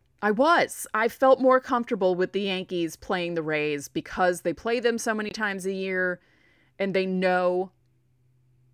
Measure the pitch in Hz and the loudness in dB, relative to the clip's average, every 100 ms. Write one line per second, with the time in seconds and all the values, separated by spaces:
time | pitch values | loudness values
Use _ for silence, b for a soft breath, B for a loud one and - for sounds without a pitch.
0 | _ - 208 208 302 330 - - - 214 | _ -4 0 2 4 4 2 -4 -6 -2
1 | 226 - 262 262 262 254 - 247 240 202 | -2 4 4 6 6 4 2 -4 -2 0
2 | 185 180 185 190 196 185 180 180 165 - | 0 2 -2 -2 -4 -4 -4 -4 -4 -6
3 | - 185 170 165 156 151 151 147 - 160 | -6 -4 -2 -4 -2 -2 -2 -4 -6 -8
4 | - - 180 175 175 147 226 240 233 226 | -6 0 0 2 -4 -4 -4 0 0 0
5 | 240 214 208 220 208 190 185 190 190 185 | -4 -4 -6 -6 -6 -4 -6 -6 -4 -2
6 | 185 175 b b b b b b 196 185 | -2 -4 b b b b b b -2 0
7 | 190 185 185 180 180 180 190 _ _ _ | -2 0 2 2 2 0 -4 _ _ _
8 | _ _ _ _ _ _ _ | _ _ _ _ _ _ _